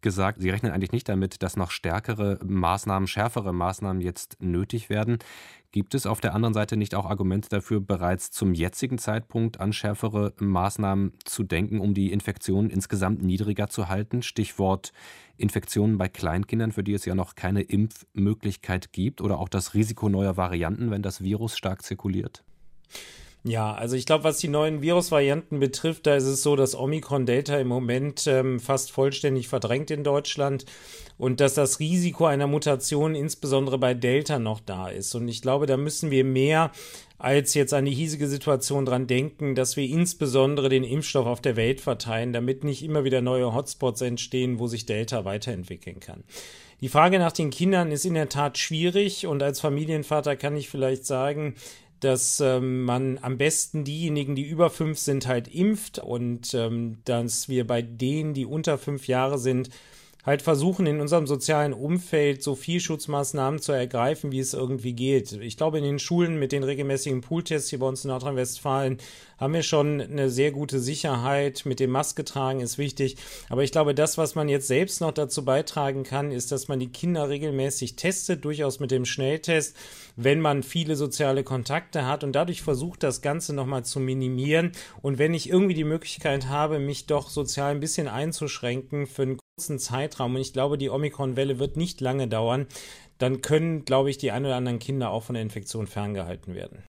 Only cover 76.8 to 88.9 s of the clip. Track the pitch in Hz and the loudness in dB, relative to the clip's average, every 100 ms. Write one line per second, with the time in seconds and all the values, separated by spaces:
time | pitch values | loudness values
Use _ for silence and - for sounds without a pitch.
76.8 | 127 127 170 170 143 143 151 139 135 139 | -4 -4 -2 0 0 -2 -2 0 0 -2
77.8 | 123 - 175 185 - 170 147 147 143 - | -6 -2 -2 -2 -2 -2 -2 -2 -2 -2
78.8 | 139 131 123 - 135 156 - 160 151 - | 0 0 0 -2 0 -2 2 0 0 -8
79.8 | - - - - 120 151 156 143 127 170 | -20 -20 -18 0 4 4 4 2 0 -2
80.8 | 156 151 143 - 147 135 135 131 120 151 | -2 0 -2 0 2 2 0 -4 -2 -4
81.8 | 175 165 131 147 143 135 175 170 - 131 | -2 -4 -2 -2 0 0 0 -2 -2 -2
82.8 | 170 - 151 120 143 156 - 143 131 135 | -2 -2 -2 0 -2 -2 -2 -4 -2 -2
83.8 | 123 143 131 131 127 127 139 156 175 175 | -4 -2 -2 0 -2 0 2 2 2 -4
84.8 | - - 139 131 151 165 - 185 196 165 | -18 -6 -4 2 2 2 2 4 4 2
85.8 | 151 160 - - 160 139 131 143 151 151 | 0 -2 -4 -4 0 0 0 0 0 0
86.8 | 139 143 - 147 135 - 139 - 143 147 | -2 -4 0 0 0 -4 -4 -2 0 0
87.8 | 151 - 147 110 156 156 147 - 123 127 | -2 -2 -2 -2 -2 -2 -6 -4 -2 -2
88.8 | 131 | -4